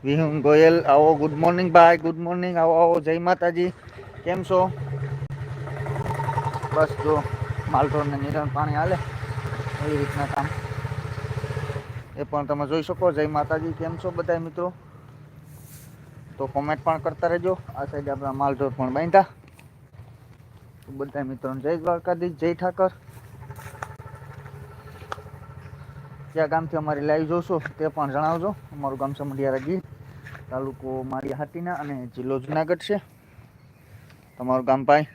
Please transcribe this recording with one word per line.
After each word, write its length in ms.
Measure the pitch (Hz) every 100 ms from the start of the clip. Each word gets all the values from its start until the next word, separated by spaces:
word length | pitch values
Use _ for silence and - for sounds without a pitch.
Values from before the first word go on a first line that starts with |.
વિહુન 380 | 135 147 156 151
ગોયલ, 320 | 143 151 160 170 151
આવો. 180 | 143 156 151
ગુડ 160 | 156 147
મોર્નિંગ 260 | 165 175 180
ભાઈ, 240 | 170 170 170
ગુડ 120 | 165 160 170
મોર્નિંગ. 280 | 180 180 170
આવો, 120 | 165 165
આવો. 160 | 170 170
જય 140 | 151 165 175
માતાજી. 440 | 185 175 170 180 - - - - -
કેમ 160 | 165 180 180
છો? 80 | 185 185 - - - - - - - - - - - - - - - - - - - -
બસ 180 | 151 156 -
જો 100 | 151 151 139 - - - -
માલઢોરને 440 | 143 143 147 143 139
નિરણ 280 | 143 151 147
પાણી 200 | 143 151 151
હાલે, 180 | 170 180 - - - - - - - -
એવી 160 | 147 151
રીતના 260 | 143 143 143
કામ. 140 | - 143 - - - - - - - - - - - - - - 120 - 139
એ 60 |
પણ 240 | 143 147 143
તમે 180 | 147 143
જોઈ 160 | 160 151
શકો. 220 | 180 180 147
જય 100 | 151 151
માતાજી. 360 | 143 160 160 151
કેમ 160 | 160 165
છો 100 | 180 175
બધાય 260 | 165 170 165
મિત્રો? 260 | 156 180 180 - - - - - - - - - - - - - - - -
તો 100 | 135 139
કોમેન્ટ 260 | 147 156
પણ 220 | 165 160
કરતા 260 | 156 151 170
રહેજો. 200 | 170 180 185 - -
આ 80 | 139
સાઈડ 240 | 147 143
આપણા 200 | 135 139 135
માલઢોર 340 | 139 131 139
પણ 180 | 135 127 135
બાંધ્યા. 300 | 170 190 185 - - - - - - - - - - - - - - -
તો 80 | - 135
બધાય 300 | 139 143 131
મિત્રોને 320 | 131 131 131
જય 140 | 143 165
દ્વારકાધીશ, 500 | 165 170 185 175 175 147
જય 120 | 165 170
ઠાકર. 320 | 180 175 185 - - - - - - - - - - - - - - - - 139 - - - - - - - - - - - - - - - - -
કયા 180 | 160 151
ગામથી 260 | 160 160 160
અમારી 240 | 151 143 147
લાઈવ 200 | 156 156
જોશો 240 | 175 165 170 143 -
તે 120 | 156
પણ 160 | 156 139
જણાવજો. 420 | 139 156 165 190 143 -
અમારું 240 | 143 139 135
ગામ 100 | 139 143
સમઢિયારા 480 | 143 139 135 131
ગીર, 160 | 139 185 - - - - - - -
તાલુકો 440 | 127 135 131 131 131 131
માળિયા 300 | 131 135 135
હાટીના 340 | 147 170 175 165
અને 140 | 147 139 123
જિલ્લો 200 | 123 127 135
જુનાગઢ 400 | 135 151 160 175
છે. 120 | - 208 - - - - - - - - - - - - - -
તમારું 280 | 127 131 123
ગામ 160 | 135 131
ભાઈ 200 | 147 151